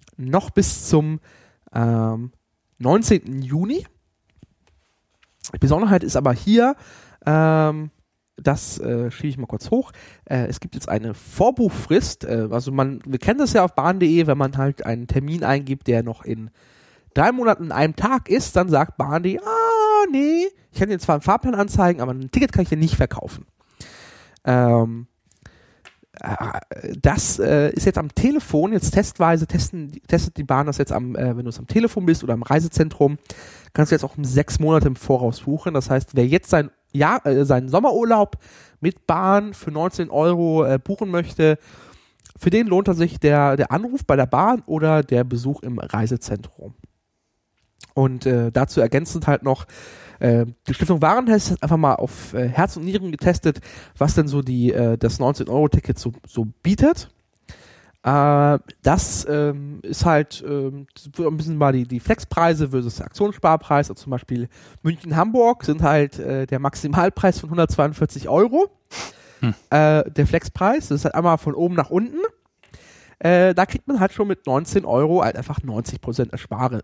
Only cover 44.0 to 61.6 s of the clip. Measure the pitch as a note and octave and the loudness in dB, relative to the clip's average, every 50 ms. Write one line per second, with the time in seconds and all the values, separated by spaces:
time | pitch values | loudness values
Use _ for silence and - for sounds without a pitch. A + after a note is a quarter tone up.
44 | - - C#3 C#3 B2+ B2+ - C3+ F#3 A3 B3+ A#3 - - D#3 D#3 D#3 D#3 D#3 D#3 | 0 2 2 2 2 2 2 2 2 2 2 0 -2 -4 -4 0 2 2 2 2
45 | C#3+ - B2+ A#2+ B2+ B2 B2 A#2+ B2 C3+ C#3+ - - B2 A#2+ - - - - G#2 | 2 2 0 0 0 0 -4 -4 -4 -4 -6 -6 -8 -8 -8 -8 -6 -4 -2 -2
46 | A2 A2+ B2+ A2+ - - G#2 G2+ G2 - _ - - G2+ - _ - - _ _ | -2 -2 -2 -4 -6 -6 -8 -8 -10 -12 _ -20 -20 -20 -20 _ -20 -20 _ _
47 | _ _ _ _ _ _ _ _ _ _ _ _ _ _ _ _ - - - C3+ | _ _ _ _ _ _ _ _ _ _ _ _ _ _ _ _ -20 -6 0 0
48 | C3+ C3 B2+ B2 - C3 B2 A#2+ A#2 A#2 - B2+ B2+ - - - - A3+ - C#3 | 0 2 0 -2 -2 0 2 2 0 0 0 0 0 0 2 0 2 2 2 0
49 | E3 - - E3 - D3+ C#3+ - - C3+ C3 - - - - - - - - - | -2 -2 -6 -4 0 0 0 2 2 0 -2 -2 -4 -10 -20 -20 -20 -20 -20 -20
50 | - - - - - B2 A#2 A#2 A#2 A#2 A#2 _ _ - C3 - - - F3+ D3+ | -20 -20 -8 -2 0 2 2 2 0 -2 -6 _ _ -6 -4 -2 0 0 2 2
51 | D#3+ D#3 G#3 B3 C4 A3+ A3 G#3 - - F3+ - - D3 E3+ D#3+ D#3 C#3 - - | 4 4 4 4 4 4 2 2 2 0 -4 -2 0 0 2 4 4 4 2 2
52 | - - - - - - - A#2+ B2 A#2+ B2 D#3 F#3 G3+ - E3 D#3+ F#3 F#3+ G#3 | -2 -6 -8 -10 -14 -8 -6 -4 -4 -2 0 0 -2 -2 -2 -6 -6 -4 -4 -4
53 | F#3+ F3 D3+ - - F3+ F3 - - E3 - - - - - - - - - - | -4 -6 -6 0 2 2 2 2 2 -2 -2 -2 -6 -20 -20 -20 -20 -10 -4 0
54 | C#3 D3+ - E3+ D3+ C#3+ C#3 C#3+ C3+ B2+ B2+ B2 A#2+ B2 - - A#2+ A#2 A2+ A2+ | 0 2 2 2 2 2 0 -2 -2 -2 0 0 2 2 2 2 2 2 2 2
55 | A#2+ A2+ G#2 - B2 C3 C#3 - - - A#2+ C#3+ D3+ C#3+ - - - - B2+ - | 0 0 0 0 0 0 0 -2 -4 -2 0 2 2 2 2 0 0 -2 -4 -4
56 | - B2 A2+ - - - - A#2+ A2 G#2+ - _ - E3+ G#3 - C4+ D4+ E4+ - | -6 -10 -10 -12 -16 -10 -8 -6 -6 -6 -8 _ -2 -2 2 4 4 2 2 0
57 | - - _ _ _ _ _ _ _ - - - - - _ _ _ _ _ _ | -4 -18 _ _ _ _ _ _ _ -20 -20 -20 -20 -20 _ _ _ _ _ _
58 | - B2+ C#3 C#3+ C#3+ D3 D3 C#3+ C#3+ C#3+ D3 C3 - - - _ - C3+ E3 F#3 | -2 0 2 4 4 4 4 4 4 4 2 0 -2 -8 -10 _ 0 0 2 2
59 | - - - - - - D3 D3 D3 D3 C#3+ C#3+ C#3+ C#3+ D3 - - - D3+ - | 0 -4 -6 -6 -6 -4 -2 -2 -2 -2 -4 -6 -10 -14 -14 -14 -12 -10 -6 -2
60 | - F3 D#3 D3 D3 - - - - C#3+ C#3+ C#3+ C3+ C3+ C#3 C#3+ C#3+ - _ - | 0 2 2 2 0 -2 -8 -14 -10 -8 -6 -6 -6 -6 -8 -12 -16 -20 _ -20
61 | - D3 - - E3+ D3+ D#3+ D#3 D#3 E3 D#3 D3+ | -20 -14 -8 -4 -4 -2 -2 -4 -4 -4 -2 0